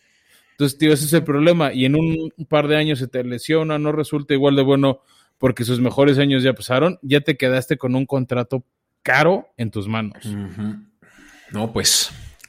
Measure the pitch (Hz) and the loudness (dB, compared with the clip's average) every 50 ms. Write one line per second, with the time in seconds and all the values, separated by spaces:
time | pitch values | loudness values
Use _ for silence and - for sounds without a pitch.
0 | _ _ _ _ _ _ _ _ _ _ _ - 143 139 135 - 156 151 151 135 | _ _ _ _ _ _ _ _ _ _ _ -2 -2 -2 0 2 4 4 4 4
1 | 151 147 165 165 135 135 143 143 151 170 175 170 151 135 - 127 131 131 143 156 | 2 2 2 2 2 2 0 2 4 4 4 4 2 0 0 0 2 2 2 2
2 | 165 165 160 160 160 156 - - 147 - 156 147 147 143 151 151 156 156 147 123 | 2 0 -2 -2 -6 -8 -12 -14 -8 -2 0 0 2 2 2 0 0 0 -2 -4
3 | 131 123 - 127 123 123 123 117 - - 156 160 160 156 151 147 151 151 151 151 | -4 -6 -4 -6 -6 -4 -6 -8 -4 0 0 0 0 0 -2 -2 -2 -2 -2 -2
4 | 151 - 151 143 143 - 147 135 139 143 139 139 135 135 139 139 139 135 127 - | -4 -2 -4 -4 -2 0 0 2 4 4 4 4 4 4 4 4 4 2 0 -2
5 | _ _ _ _ _ _ _ - 131 127 113 - 117 113 127 120 127 120 - 139 | _ _ _ _ _ _ _ -2 0 0 0 0 -2 -2 0 0 0 0 2 4
6 | 139 143 135 135 143 143 139 131 127 131 127 - - - 127 131 151 180 180 - | 4 4 4 4 2 2 2 2 2 0 0 -2 -4 -2 0 2 2 0 -2 -4
7 | - 131 139 147 143 165 143 - 131 127 131 131 - - 151 - - 127 127 131 | -4 0 0 0 2 0 -2 0 0 0 0 0 -2 -2 -4 -4 -2 -2 -2 -2
8 | 135 - 139 135 120 - 123 120 120 - 135 131 - _ _ _ _ _ _ _ | -2 -2 -2 -4 -2 -2 -4 -4 -4 -4 -4 -6 -8 _ _ _ _ _ _ _
9 | - - 127 139 151 170 196 202 - _ _ - 117 107 - 107 98 104 113 110 | -8 -4 0 2 2 2 2 0 -4 _ _ -8 -8 -6 -6 -6 -6 -4 -4 -6
10 | 110 104 - - - 107 104 104 101 92 87 107 104 107 104 104 - _ _ _ | -6 -6 -10 -12 -12 -10 -8 -8 -10 -10 -10 -8 -8 -8 -8 -10 -16 _ _ _
11 | _ _ _ _ - - - - _ - - 104 113 113 117 107 90 - - - | _ _ _ _ -20 -20 -20 -20 _ -12 -8 -6 -6 -4 -4 -2 0 0 0 0
12 | - - - - - - - _ - | -2 -4 -8 -14 -20 -20 -20 _ -20